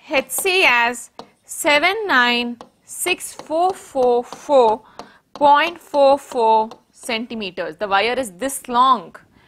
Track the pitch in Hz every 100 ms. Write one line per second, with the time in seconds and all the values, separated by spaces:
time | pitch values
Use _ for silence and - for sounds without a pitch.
0 | - 277 269 - 381 370 311 240 233 247
1 | - - - _ - - 330 294 339 427
2 | 403 269 240 240 240 240 - _ - -
3 | 359 359 - - - 311 370 381 - 269
4 | 247 240 240 - - 277 226 226 - -
5 | - _ _ - 294 285 330 349 - 294
6 | 277 277 - 254 220 220 220 - _ _
7 | - 220 240 226 196 185 165 156 208 196
8 | 220 247 240 175 269 - - 240 262 240
9 | 165 - _ _